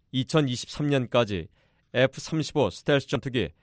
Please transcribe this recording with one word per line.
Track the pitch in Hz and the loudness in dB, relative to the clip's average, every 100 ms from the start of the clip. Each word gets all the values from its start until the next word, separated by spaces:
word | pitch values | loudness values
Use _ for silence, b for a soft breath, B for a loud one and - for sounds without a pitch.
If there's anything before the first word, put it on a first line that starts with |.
| _ | _
이천이십삼 | 131 - 160 139 123 - - 147 | -4 0 0 0 -4 -8 -4 0
년까지 | 139 120 123 110 95 78 _ _ _ _ | 0 2 2 2 -2 -6 _ _ _ _
에프 | 123 131 - | 0 0 0
삼십오 | - 160 143 151 107 | -4 -4 -2 0 0
스텔스 | - - 139 - | 0 0 2 2
전투기 | 135 135 120 82 - | -4 -2 -2 -2 -6